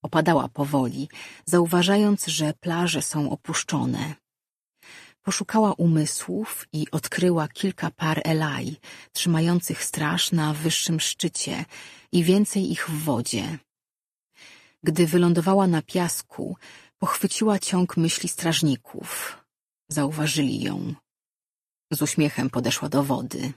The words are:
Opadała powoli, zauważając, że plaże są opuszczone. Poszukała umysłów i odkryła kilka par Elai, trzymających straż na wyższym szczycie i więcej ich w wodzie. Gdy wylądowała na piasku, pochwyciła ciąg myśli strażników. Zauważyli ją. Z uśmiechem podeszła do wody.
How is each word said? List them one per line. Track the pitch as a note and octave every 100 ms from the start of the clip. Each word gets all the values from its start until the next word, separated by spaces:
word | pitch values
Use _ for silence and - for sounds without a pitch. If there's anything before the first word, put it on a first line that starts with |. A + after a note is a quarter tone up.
Opadała | - E3 D#3 D#3+ B2+
powoli, | - C#3+ C#3+ B2+ C3 C#3+ - - - -
zauważając, | F3 E3+ F3 F3 G3+ G#3 G3+ -
że | D#3 D3+ D#3
plaże | F3 E3+ F3 D#3+
są | - D#3 D3
opuszczone. | - - D#3+ - D3+ B2 B2+ C3+ D3+ _ _ _ _ _ _ - - - _
Poszukała | - - - A3 G#3+
umysłów | - E3+ D#3+ D3+ - - F#3 A3 - -
i | D3+ D3+
odkryła | D#3 - - F3+ E3+ D3+
kilka | - G3 F3+ E3+
par | - D#3+ D#3
Elai, | E3 D#3+ D#3 C#3 B2 D#3 - - -
trzymających | - F3 D#3+ E3 F3 - E3
straż | - - D3+ F3 -
na | E3+ D3+
wyższym | D3+ E3 D#3+ - E3
szczycie | - - E3 - - - E3 - - - _
i | F3
więcej | E3 G3 G#3 G3+ F#3
ich | E3+ -
w | D#3
wodzie. | D#3 A#2+ A#2+ A2+ G2 D#3+ _ _ _ _ _ _ _ _ - - _ _
Gdy | E3 D#3+ E3+
wylądowała | F3 F3 F3 E3+ G3 F#3+
na | E3
piasku, | - F#3 F3 - - - - F#3 - - - _
pochwyciła | F#3 - G3 - A3 G3+
ciąg | - F#3 F3+ -
myśli | E3 - F3
strażników. | - E3 D#3+ D#3 B2+ - - - - - - _ _ _ _ _
Zauważyli | D3+ C#3+ D#3 D3+ D3+ C#3 A2
ją. | G#2+ F#2+ F2+ - _ _ _ _ _ _ _ _ _
Z | D3+
uśmiechem | D3+ - D3 - C3+
podeszła | - A#2 - C#3+
do | C#3+
wody. | C#3 B2+ B2+ - C3